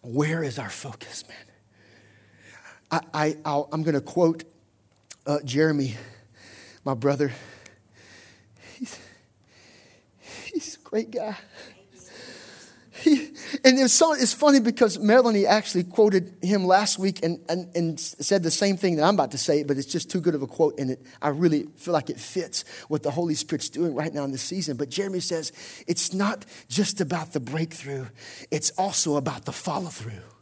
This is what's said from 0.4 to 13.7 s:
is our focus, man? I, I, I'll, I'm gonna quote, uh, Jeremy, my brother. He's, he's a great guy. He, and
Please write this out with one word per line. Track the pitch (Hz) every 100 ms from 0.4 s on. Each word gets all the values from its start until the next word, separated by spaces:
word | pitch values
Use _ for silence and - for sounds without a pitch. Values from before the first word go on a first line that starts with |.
is | 151 120
our | 107
focus, | - 139 110 - - -
man? | - - _ _ _ _ - _ _ _ _ - - - - _
I, | 165 -
I, | 156 151 156
I'll, | 156 143 147
I'm | 151
gonna | 160 143
quote, | 135 - 165 165 - _ _ _ _ _ _ - -
uh, | 147
Jeremy, | 147 135 156 147 135 110 - - _ - - - - -
my | -
brother. | 127 139 139 147 120 - - - _ _ _ - - - - _ _ - -
He's, | 254 - - - _ _ _ _ - - - _ _ _ - - -
he's | 339 - -
a | -
great | 214 226
guy. | 240 214 202 - - - - _ - - - - - - - - - - -
He, | - 285 - - - 277
and | 262